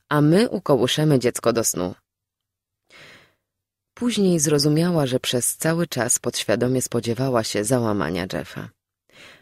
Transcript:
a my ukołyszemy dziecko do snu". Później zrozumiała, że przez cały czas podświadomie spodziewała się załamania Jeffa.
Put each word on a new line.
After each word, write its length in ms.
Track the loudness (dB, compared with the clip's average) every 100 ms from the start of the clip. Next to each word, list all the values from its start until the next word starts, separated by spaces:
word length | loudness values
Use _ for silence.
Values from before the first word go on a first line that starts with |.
| _
a 120 | 2
my 280 | 4 4 2
ukołyszemy 720 | -2 0 2 2 0 2 2
dziecko 340 | 2 0 0
do 100 | 0
snu". 320 | 0 -2 -6 -8 _ _ _ _ _ _ _ _ _ -20 -20 -20 _ _ _ _ _ _ _
Później 460 | -6 -4 2 2 2
zrozumiała, 680 | 2 2 2 2 2 0 0
że 140 | -2
przez 360 | -2 -2 -2 -4
cały 320 | -2 -2 -2
czas 320 | -4 -2 -2
podświadomie 600 | -2 -6 -2 0 2 0
spodziewała 640 | -2 -4 -4 -2 0 0
się 200 | -2 -4
załamania 640 | 0 0 0 0 -2 -4 -6
Jeffa. 360 | -8 -10 -12 -16 _ _ _ _ -20 -20 -20